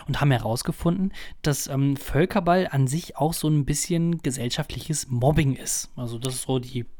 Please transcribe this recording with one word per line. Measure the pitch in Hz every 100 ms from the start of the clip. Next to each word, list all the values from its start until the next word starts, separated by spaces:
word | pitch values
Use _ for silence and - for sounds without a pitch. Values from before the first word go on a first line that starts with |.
| -
und | 131
haben | 143
herausgefunden, | 117 110 117 - - 170 190 190 - - -
dass, | 156 139 -
ähm, | 139 139 139
Völkerball | - 139 185 208 170 185 185
an | 135 131
sich | 156 - -
auch | 156
so | 165 156
ein | 151
bisschen | 131 147 - 165 170 165
gesellschaftliches | 143 135 123 - - 123 - 147 135
Mobbing | 120 135 151 139 127
ist. | - - - -
Also | 120 117
das | 131
ist | 127
so | - 131
die | 127 127 113